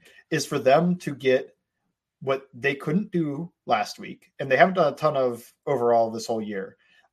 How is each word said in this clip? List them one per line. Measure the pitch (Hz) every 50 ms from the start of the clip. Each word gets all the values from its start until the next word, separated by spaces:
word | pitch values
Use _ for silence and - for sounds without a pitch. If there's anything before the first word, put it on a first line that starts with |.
| _ - - _ _ -
is | 160 147 -
for | - 151 135
them | 120 127 139 165 175 180 175 175
to | - 160 139
get | 123 131 127 127 131 - - _ _ _ _ _ _ _ _ _ _ _ _ _ -
what | 135 131 135 127 - _
they | - 120 123 139 147
couldn't | - - 156 156 208 214 -
do | - 175 156 147 139 156 170 - _ _ _
last | 131 117 107 101 - - -
week, | 101 - - - _ _ _ -
and | 143 131
they | 131
haven't | 139 175 190 180
done | 185 156 139
a | -
ton | - 151 151 139
of | 135 127 123 117 113 - - _ _ -
overall | 151 139 120 120 120 117 117 117 110
this | 113 110 -
whole | - 113 110
year, | 104 107 101 95 98 - - _ _ _ _ _ _ _